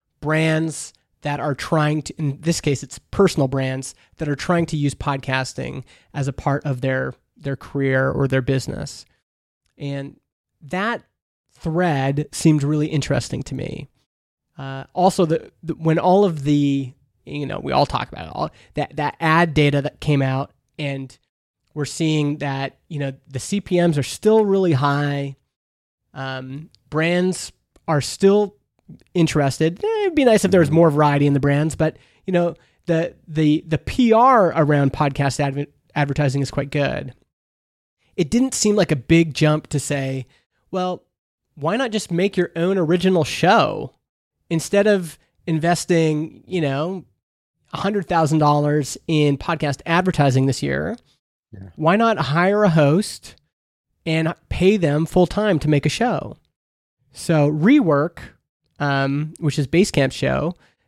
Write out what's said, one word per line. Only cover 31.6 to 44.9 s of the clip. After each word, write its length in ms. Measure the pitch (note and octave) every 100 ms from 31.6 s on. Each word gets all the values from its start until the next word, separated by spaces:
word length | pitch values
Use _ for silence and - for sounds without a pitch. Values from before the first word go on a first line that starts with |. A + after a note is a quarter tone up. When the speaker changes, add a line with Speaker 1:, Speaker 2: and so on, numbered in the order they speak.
| D#3
Speaker 1:
but, 220 | - D#3 - _ _ -
you 60 |
know, 220 | F3 E3+ - _ _ -
the, 280 | D#3+ F3 - -
the, 380 | D#3 D3+ D#3 D#3+
the 120 | D#3
P 340 | - - A#3+
R 400 | A3 C4 A#3+ F3
around 380 | C#3 D3 D3 C#3
podcast 480 | - D3 C#3 C#3 -
adver-, 260 | C#3 C#3 - _ _ D3
advertising 460 | C#3+ C#3+ C#3+ C#3
is 100 | C3+
quite 180 | - C#3
good. 420 | D3 C3+ C#3+ C#3 - _ _ _ _ _ _ _ _ _
It 160 | - C#3+
didn't 240 | A#3+ C4
seem 220 | - G#3 G#3
like 160 | E3+
a 40 | C#3+
big 380 | - E3 E3
jump 320 | - D3+ D3+ -
to 120 | C#3+
say, 460 | - C#3+ C3+ C3+ - _ _ _ _
"Well, 320 | F#3 F3+ F3 _ _ _ _ _ -
why 200 | D3+ A#3
not 140 | B3
just 220 | G#3 -
make 240 | E3+ G3 F#3
your 160 | F3
own 240 | E3 F3+ G3
original 460 | D#3 F3 F#3 F3+
show 680 | D3 - F3 G#3+ A#2+ G#2 - _ _ _ _ _ -
instead 360 | E3 - G3+
of 320 | G#3+